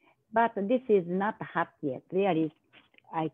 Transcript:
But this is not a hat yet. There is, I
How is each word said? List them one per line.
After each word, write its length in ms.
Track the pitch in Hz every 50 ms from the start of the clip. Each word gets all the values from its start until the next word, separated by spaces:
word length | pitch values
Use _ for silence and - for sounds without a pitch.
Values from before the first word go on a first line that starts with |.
| _ _ _ _ _ _ -
But 200 | 330 233 - -
this 260 | - 202 202 254 247 254 -
is 140 | 214 196 165 175
not 280 | 180 190 196 214 220 -
a 60 | -
hat 240 | - - 165 170 - _ _
yet. 200 | - 143 127 - - _
There 240 | - 185 196 196 170
is, 160 | 160 160 151 - _ _ _ _ - _ _ _ _ _ - -
I 160 | 165 160 151